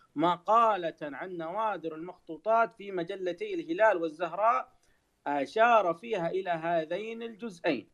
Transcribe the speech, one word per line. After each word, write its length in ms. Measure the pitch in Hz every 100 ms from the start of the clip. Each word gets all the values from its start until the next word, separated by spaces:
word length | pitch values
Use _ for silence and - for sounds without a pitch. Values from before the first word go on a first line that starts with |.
| _ 143
مقالة 840 | 165 170 - 220 226 196 170 -
عن 360 | 147 135 180 180
نوادر 580 | 160 190 220 190 160 156
المخطوطات 800 | 170 - - 160 214 226 226 -
في 160 | 202
مجلتي 640 | 185 170 196 180 175 214
الهلال 440 | 180 151 170 214 185
والزهراء، 760 | 165 151 170 175 220 254 - _ _ _ _ _ -
أشار 640 | 143 135 214 233 226 185
فيها 360 | 165 240 208 165
إلى 200 | 185 180
هذين 760 | 170 165 170 156 175 220 226
الجزئين. 640 | 233 226 233 175 180 131 95